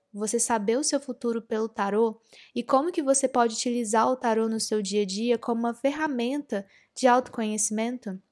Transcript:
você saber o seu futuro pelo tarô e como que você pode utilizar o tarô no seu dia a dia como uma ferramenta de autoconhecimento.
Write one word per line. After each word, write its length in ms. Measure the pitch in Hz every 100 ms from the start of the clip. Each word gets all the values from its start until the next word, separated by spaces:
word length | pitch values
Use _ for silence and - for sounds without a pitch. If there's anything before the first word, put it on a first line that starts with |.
| _
você 260 | 202 208 233
saber 400 | - 226 202 240
o 60 |
seu 160 | 302 277
futuro 420 | 269 247 240 226
pelo 280 | 214 220 220
tarô 500 | 220 202 208 226 214 _ - -
e 80 | 240
como 300 | 233 269 330
que 100 | 359
você 280 | 269 269 262
pode 260 | 254 233 220
utilizar 540 | 247 240 214 220 247
o 80 | 254
tarô 320 | 233 220 226
no 100 | 220
seu 220 | - 214
dia 220 | 190 208
a 20 | 202
dia 320 | 196 233 233
como 240 | 247 233
uma 120 | 233
ferramenta 920 | 233 269 294 311 247 233 285 285 202 196 _ _
de 140 | - 254
autoconhecimento. 1120 | 247 254 - 214 214 - 214 233 247 202 190 -